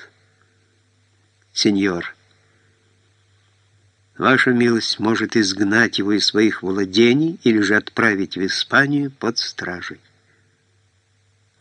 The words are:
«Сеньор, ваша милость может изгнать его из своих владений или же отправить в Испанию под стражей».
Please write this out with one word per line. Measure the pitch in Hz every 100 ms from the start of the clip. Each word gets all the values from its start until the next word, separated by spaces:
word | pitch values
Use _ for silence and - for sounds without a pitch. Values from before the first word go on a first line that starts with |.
| - _ _ _ _ _ _ _ _ _ _ _ _ _ _
«Сеньор, | - 110 98 98 87 - - _ _ _ _ _ _ _ _ _ _ _ _ _ _ _ _ _ _ _ -
ваша | 110 127 -
милость | 120 120 113 - -
может | 107 107 107 117
изгнать | 101 95 101 107 110 -
его | 101
из | 104 -
своих | 107 110 -
владений | 90 95 95 95 117 135 165 180
или | 123 110
же | 101 104
отправить | - - 113 98 92 87
в | 92
Испанию | - - 123 139 143 139
под | 135 110 -
стражей». | - - 95 90 87 - _ _ _ _ _ _ _ _ _ _ _ _ _ _ _ _